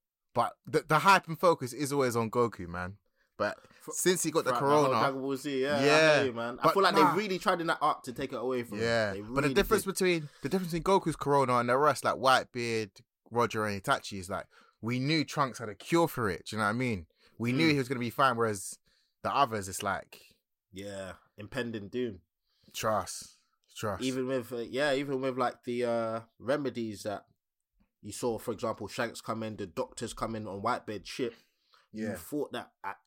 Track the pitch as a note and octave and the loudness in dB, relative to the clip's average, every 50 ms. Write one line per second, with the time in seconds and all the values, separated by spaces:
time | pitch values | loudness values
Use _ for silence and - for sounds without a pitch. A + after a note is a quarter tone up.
0 | _ _ _ _ _ _ - A#2+ A#2 - - _ - B2+ A#2+ D#3 - - D#3 D3+ | _ _ _ _ _ _ -2 -2 -2 -2 -4 _ -6 -4 -2 -2 2 2 2 4
1 | D#3+ G3 F#3+ F3+ - E3 D#3+ - F#3+ F3+ E3 - C#3 A#2 A#2+ C3 D3 C3 C#3+ C#3+ | 6 6 6 6 4 -2 -4 2 4 4 4 4 0 -6 -4 -4 -4 0 2 2
2 | C3 B2 A2 A#2 A2+ A2 - A#2+ A#2+ A2 - - F2 E2 F2 F2 F2+ F#2 G2+ - | 2 2 2 0 0 0 2 2 2 2 0 -6 -10 -8 -8 -6 -8 -8 -10 -14
3 | _ _ _ _ _ _ _ - G#2 G#2 - - - - _ _ - - - - | _ _ _ _ _ _ _ -4 -4 -4 -4 -6 -14 -20 _ _ -14 -10 -6 0
4 | - F3 F#3 E3 - D#3+ D#3 E3 - C3 B2 A#2+ C#3 C#3 D3 D3+ C#3+ C3 C3 A2 | 2 2 2 2 0 0 0 0 2 0 0 2 4 4 6 6 6 4 4 4
5 | - C#3 C3+ C3+ C3 C#3 C3+ C3 - D3 C#3 C3 C3 C#3+ D3 C#3 C3+ D3 D3+ D#3 | 2 2 0 -2 -4 -4 -4 -4 -4 -2 -2 0 0 2 2 4 4 6 6 8
6 | D#3+ D#3 D3+ C#3 C3+ B2+ A#2 A#2 A#2 A#2+ B2+ - - D#3+ D#3+ G3 F#3+ F3+ - - | 8 8 6 6 4 2 0 -2 -4 -6 -2 2 2 4 4 6 4 6 6 6
7 | - - D3+ F#3+ G#3+ G3 F#3 E3+ - G#3+ F#3 E3+ E3 E3 D#3+ - C#3+ D3+ - - | 6 6 4 2 0 -2 -2 -2 0 0 0 2 0 -2 0 2 2 0 0 -2
8 | - C3 A#2+ D3+ C#3 C3 C#3 A2+ A#2+ C3 B2+ B2 A#2+ A#2+ G#2 G#2+ A2+ A#2 A#2 A2+ | -6 -10 -8 -6 -6 -6 -6 -4 -4 -2 -2 -2 -4 -4 -4 -2 0 2 2 2
9 | G#2+ G2+ F#2+ G2+ G#2 A2 B2+ C#3+ D3+ C#3+ C3 G3+ - - A3 F#3+ - G3 F3+ - | 2 0 -2 -4 -8 -4 -2 0 0 2 2 2 2 4 2 2 2 0 -2 0
10 | F#3+ F3+ F3 E3 D3 C#3 - - - C#3+ F3 F#3+ F#3 E3 E3+ E3 D3+ F#3+ G3 F#3 | 2 2 2 0 -2 -8 -10 -8 -6 -2 -2 -2 -2 -2 -4 -2 2 2 2 2
11 | - E3 C#3+ - - C#3+ C#3+ C#3 C3 B2 B2 A#2+ A#2+ A#2+ A#2+ C3 D3+ D3 B2+ - | 2 0 -4 -2 2 4 4 4 4 4 2 2 2 2 4 4 4 4 4 2
12 | B2 A2+ D#2 D#2 A#2+ C3 C3 A2+ - - - B2 A#2+ A#2 A2+ A2 G#2+ F#2+ _ _ | 0 0 0 2 4 4 4 4 2 0 -6 -4 -2 -2 -2 -2 -2 -4 _ _
13 | _ _ _ _ _ - A2 A#2+ A#2+ G#2+ - A2 G#2+ G#2 G2+ G2 - C#3 C3+ - | _ _ _ _ _ -4 0 2 2 2 2 0 -2 -2 -2 -2 -2 0 0 0
14 | - - G#2 F#2+ F2 F#2+ F#2+ E2+ - _ _ - - _ _ _ G#2+ A2+ B2 B2+ | -2 -6 -10 -10 -8 -6 -6 -8 -8 _ _ -20 -20 _ _ _ -6 -4 -4 -2
15 | C3 D3 E3 D#3 C#3 - - D#3 C#3 B2+ A2 - A#2 G#2+ G2+ - - - E3 E3+ | 0 0 0 0 0 -2 -2 -2 -2 -2 -4 -8 -10 -12 -12 -12 -4 2 4 4
16 | E3+ D3+ - B2+ A#2 G2 E2 - - - G#2+ A2 G#2+ G2+ G#2+ A#2+ C3 B2 G#2+ F2+ | 4 4 2 0 0 0 -2 -4 -6 -6 -4 0 0 0 0 0 0 -2 -2 -4
17 | D#2+ - _ _ _ _ _ - A2+ A#2+ B2+ D3 E3 D#3+ D3 C#3 B2+ B2 C3+ A#2+ | -6 -12 _ _ _ _ _ -4 -2 0 2 4 4 4 4 2 0 -2 -4 -4
18 | B2 A2+ - - C#3 C3 A#2+ A2+ A#2 A2 G#2 F#2+ - - - - _ _ _ _ | -4 -4 0 2 2 2 4 2 0 0 0 -2 -6 -10 -14 -16 _ _ _ _
19 | _ _ _ _ - G2 G#2 C3 C#3+ B2 A2 G#2 F#2 F#2+ F#2 - G#2 G2 F#2 E2 | _ _ _ _ -4 0 2 2 2 2 0 -2 -4 -6 -6 -2 0 0 0 -2
20 | - _ - - - _ _ _ _ _ _ _ _ _ F#2 F#2+ G2+ G2+ G2 G2 | -4 _ -18 -20 -20 _ _ _ _ _ _ _ _ _ -14 -12 -10 -10 -8 -8
21 | F#2+ F#2 E2+ - _ _ _ - G#2 G2+ - C3 A#2+ A#2+ A2+ G#2+ G2+ F#2 - B2 | -8 -10 -12 -14 _ _ _ -16 -14 -10 -6 -6 -6 -6 -6 -8 -8 -6 -4 -4
22 | B2 A#2 F#2+ F2 _ _ _ _ _ _ _ _ _ - - - A#2+ A2 G#2+ G2 | -4 -4 -6 -10 _ _ _ _ _ _ _ _ _ -16 -10 -4 -2 0 0 0
23 | F#2 - - - - - - _ _ _ _ _ _ _ - - A2+ G#2+ F#2+ F#2+ | -2 -4 -10 -14 -16 -18 -20 _ _ _ _ _ _ _ -10 -6 -4 -4 -2 -2
24 | B2 C3 B2+ C3 B2+ B2+ C3+ B2+ A2+ G#2+ B2+ A#2 A#2 - - C3 D3 D3 C3 C#3 | -2 -2 -2 -2 -2 -2 -2 -4 -4 -6 -8 -8 -6 -4 -2 0 0 2 2 0
25 | D3 C#3+ C3+ C3 C3+ C3 B2 C3 B2+ G#2 - - - B2 A#2+ A#2+ A#2+ A#2+ A#2 A#2 | 0 -2 -4 -2 -2 -2 -2 0 -2 -2 -2 -6 -8 -6 -4 -2 0 0 0 0
26 | A2+ A2+ A2+ A2+ A2+ _ _ - G2 A#2 D3 D3 C#3 B2+ - A#2+ A2+ A2 G#2 F#2 | -2 -2 -4 -6 -8 _ _ -8 -4 -2 -2 -2 -2 -4 -4 -6 -6 -8 -8 -8
27 | - G#2+ G2+ - - _ _ _ _ _ _ _ _ _ _ _ _ _ _ _ | -6 -6 -6 -8 -10 _ _ _ _ _ _ _ _ _ _ _ _ _ _ _
28 | - G#2 - - C3 A#2+ A2+ G2+ - B2 G#2+ F2+ A#2+ A2+ G#2+ - G#2+ - - - | -16 -14 -8 -4 -2 -2 -2 -4 -4 -8 -6 -4 -4 -6 -4 -6 -8 -8 -6 -6
29 | A#2+ A2+ A#2 - - - A2 A2+ A2 A2+ G#2+ F#2 G#2 E2+ - C3 B2 - - - | -6 -6 -8 -10 -10 -8 -8 -6 -6 -8 -8 -8 -10 -8 -6 -8 -8 -8 -8 -10
30 | A#2+ G#2+ - - A#2+ A2 A2+ A2 A2 F#2+ F#2+ G2 G#2 A#2 B2 - - - G#2+ F#2+ | -10 -10 -8 -6 -6 -6 -6 -6 -8 -10 -8 -4 -2 -2 -2 -2 -4 -8 -10 -10
31 | E2+ - - - B2+ A#2 - - _ _ _ _ _ _ _ _ _ _ - A2 | -10 -10 -6 -4 -4 -6 -6 -10 _ _ _ _ _ _ _ _ _ _ -10 -6
32 | A2 G#2+ F#2+ E2+ F2 - D3 D3 - - A#2+ A#2 - - _ _ - G2 G2 - | -6 -6 -6 -8 -8 -8 -6 -6 -6 -6 -6 -10 -10 -12 _ _ -12 -12 -12 -12
33 | _ | _